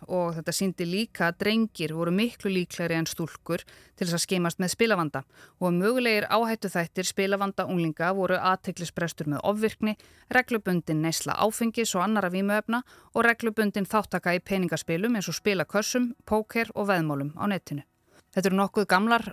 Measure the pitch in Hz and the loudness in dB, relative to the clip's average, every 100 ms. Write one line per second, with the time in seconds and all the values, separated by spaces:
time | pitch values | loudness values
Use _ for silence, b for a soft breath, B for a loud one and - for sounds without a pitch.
0 | - 185 170 165 165 165 190 175 170 190 | -4 -2 -2 -4 -4 -2 -2 -2 -2 -2
1 | 226 - 170 - 202 226 220 - 156 160 | -2 0 -2 0 0 2 0 -2 -4 -2
2 | 170 185 233 - 202 185 175 - 170 165 | 0 2 0 -2 -2 0 -2 -4 -2 0
3 | 160 - 160 - - 170 - - - - | -2 -4 -6 -8 -6 -6 -6 -20 -18 -6
4 | 180 170 - 180 170 - 180 - 226 190 | -2 -2 0 0 0 0 -2 2 2 2
5 | 156 135 - B B B 180 175 202 254 | 0 -4 -10 B B B 0 2 2 2
6 | 240 214 - 220 226 226 190 180 165 - | 2 2 2 0 0 -2 -2 -2 -2 -4
7 | 180 - 196 196 196 190 185 180 165 151 | -4 0 0 2 0 -2 -2 0 0 0
8 | 170 196 180 180 185 190 - 175 165 - | 0 0 2 2 2 0 -2 -8 -8 -4
9 | 170 - 151 143 - 208 214 - 214 214 | -4 -4 -4 0 0 0 0 0 -4 -4
10 | b b b 254 247 226 190 175 160 156 | b b b 0 2 -2 0 0 0 0
11 | 160 - - - 214 - 233 226 220 185 | 0 -2 -4 0 0 2 -2 0 -2 0
12 | 190 220 180 185 202 208 214 233 - B | 0 0 0 0 0 0 0 -4 -4 B
13 | B - 233 233 226 214 208 208 190 214 | B 2 4 4 0 0 0 0 0 0
14 | - 180 180 180 - 190 175 160 - 165 | 0 -2 0 0 0 -2 0 -2 -2 -2
15 | 220 226 170 - 214 185 151 202 214 254 | 0 -2 -2 -2 0 0 0 0 0 0
16 | 247 - - 214 214 233 226 - 202 180 | 0 -4 -2 0 0 -2 -2 -2 2 2
17 | 160 139 143 165 202 185 - 143 - _ | 2 0 -4 -4 -2 -2 -4 -10 -10 _
18 | b b b 190 185 190 196 214 190 185 | b b b -2 2 2 2 0 4 4
19 | 226 233 - | 4 2 0